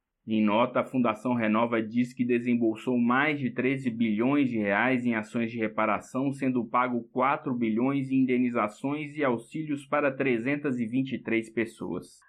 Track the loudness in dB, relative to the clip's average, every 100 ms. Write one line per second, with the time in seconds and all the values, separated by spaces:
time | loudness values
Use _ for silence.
0 | _ _ -2 2 4 4 2 0 0 0
1 | 0 0 -2 0 2 2 2 0 0 -2
2 | -2 -2 0 0 2 2 2 0 -2 2
3 | 2 2 2 0 -2 -2 -2 0 -2 0
4 | 0 2 2 2 0 0 0 2 2 0
5 | 0 -2 -2 -4 -4 -2 -2 0 0 0
6 | -2 -4 -4 -2 -2 -2 0 0 0 -2
7 | -4 0 0 0 -2 -2 0 2 0 0
8 | 0 2 4 4 2 2 -2 -2 -6 -4
9 | -6 -2 0 0 -4 -8 -6 -6 -2 0
10 | 0 0 0 0 0 -2 -2 -2 -2 -2
11 | -2 -4 -2 -2 0 -4 -4 -6 -8 -8
12 | -10 -18